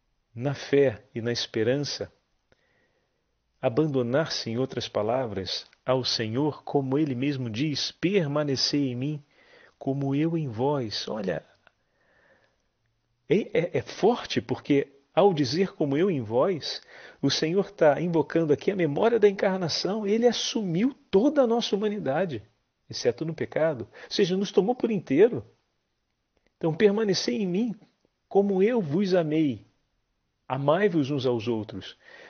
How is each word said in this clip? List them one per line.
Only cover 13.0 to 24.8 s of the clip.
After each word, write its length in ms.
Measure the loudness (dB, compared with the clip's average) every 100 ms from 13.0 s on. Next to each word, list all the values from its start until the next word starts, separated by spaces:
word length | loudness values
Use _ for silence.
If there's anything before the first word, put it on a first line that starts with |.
| _ _ _
é, 60 | 0 0 -2
é, 180 | 0 -4
é 40 |
forte, 600 | -6 0 0 0 -2 -6
porque 460 | -4 -8 2 2 2 -10 _
ao 200 | 2 4
dizer 400 | 4 0 0 -2
"como 220 | -2 -2 0
eu 140 | 0
em 120 | 0
vós", 600 | -2 0 0 0 -6 -12 -14 -20 -20 -4
o 80 | -2
Senhor 400 | 0 0 0 -2
tá 300 | 4 4 4
invocando 500 | 0 0 2 0 2
aqui 200 | 2 2
a 40 | 0
memória 440 | 0 2 2 4
da 100 | 4
encarnação. 760 | 4 0 0 -2 -4 -4 -4 0
Ele 200 | 2 2
assumiu 680 | 2 -4 -4 -2 0 0 -2 _
toda 320 | 2 4 4
a 40 | 2
nossa 280 | 2 0 -2
humanidade, 640 | -2 -4 -2 -2 -2 -6 -12 _ _ _ _
exceto 340 | -4 -2 -2
no 100 | -6
pecado. 540 | -6 -6 -2 -2 -2 -10 -14 -10
Ou 60 |
seja, 240 | 0 0 0
nos 160 | 0
tomou 220 | 2 2
por 160 | 0